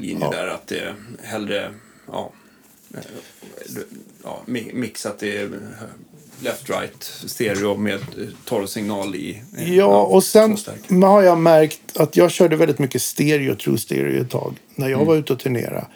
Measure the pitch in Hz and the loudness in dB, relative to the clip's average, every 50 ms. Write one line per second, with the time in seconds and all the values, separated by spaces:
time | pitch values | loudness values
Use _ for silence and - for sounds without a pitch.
0 | - - - - - - 90 87 90 92 80 - - - - 82 90 90 - 104 | -8 -8 -6 -4 -4 -4 -4 -4 -6 -8 -8 -10 -10 -10 -10 -8 -8 -10 -12 -14
1 | 107 120 - - - - 107 107 104 104 101 98 92 98 - - _ _ _ _ | -18 -20 -20 -18 -14 -10 -8 -8 -6 -6 -6 -6 -8 -10 -14 -18 _ _ _ _
2 | _ - 95 98 - - _ _ _ _ _ _ _ _ _ _ _ - - - | _ -12 -10 -10 -10 -12 _ _ _ _ _ _ _ _ _ _ _ -20 -18 -18
3 | - - - - - - _ _ - - - - - - - - - - - - | -18 -18 -18 -20 -20 -20 _ _ -20 -20 -20 -18 -18 -14 -14 -14 -14 -16 -18 -20
4 | - _ _ _ - - - - - 120 123 113 107 - - 127 120 110 - - | -20 _ _ _ -16 -16 -16 -14 -12 -10 -10 -10 -10 -10 -10 -10 -10 -10 -10 -10
5 | - 107 101 - 104 101 101 104 101 98 - - - - - - - - - - | -10 -10 -10 -8 -8 -8 -6 -6 -8 -10 -10 -14 -16 -16 -16 -18 -18 -18 -20 -20
6 | - _ - - - - - 127 123 120 110 - - - 92 - - - - - | -20 _ -20 -20 -20 -20 -16 -12 -10 -8 -8 -8 -8 -6 -6 -6 -6 -8 -12 -16
7 | - - - - - - - - 120 104 98 98 104 101 98 104 107 104 98 98 | -16 -16 -16 -14 -14 -10 -6 -4 -4 -2 -2 -2 -2 -2 -2 -2 -2 -4 -4 -6
8 | 135 - - - 107 104 - - - - 120 104 98 95 - 117 104 104 104 98 | -8 -12 -12 -12 -12 -12 -14 -14 -8 -6 -4 -4 -4 -4 -6 -6 -6 -6 -4 -6
9 | 92 - - - - - - 107 123 - - - 165 175 180 185 196 202 202 208 | -6 -6 -8 -8 -8 -10 -10 -12 -16 -16 -12 -8 -2 2 4 4 6 6 6 4
10 | 202 180 190 190 190 - - 214 220 220 208 208 - - - - - - 185 180 | 6 6 6 4 6 6 6 6 6 6 2 -2 -6 -10 -14 -10 -4 2 4 6
11 | 196 190 202 208 190 180 170 165 165 165 160 156 156 151 - - _ - - - | 6 8 8 8 8 6 6 6 6 6 6 6 6 4 0 -6 _ -6 -2 0
12 | 156 151 - 175 175 170 - - 180 160 156 156 170 151 135 - 143 131 - - | 0 2 4 4 4 4 4 4 4 4 4 2 2 2 2 0 -2 -2 -2 -4
13 | - - - - 147 151 151 143 135 131 120 - - 143 135 120 - - 135 135 | -6 -4 -2 -2 0 2 2 0 0 -2 -4 -2 -2 -2 -2 -2 -2 -4 -2 -2
14 | 143 143 135 135 127 127 - - - - - - _ _ _ 139 135 135 135 135 | 0 0 0 -2 -2 -2 -4 -6 -6 -6 -10 -12 _ _ _ -6 -4 -2 0 2
15 | 151 160 160 156 143 - 131 120 - 131 123 113 - - - - - - _ | 2 2 2 2 0 -2 -4 -4 -2 -4 -2 -4 -4 -6 -6 -8 -10 -10 _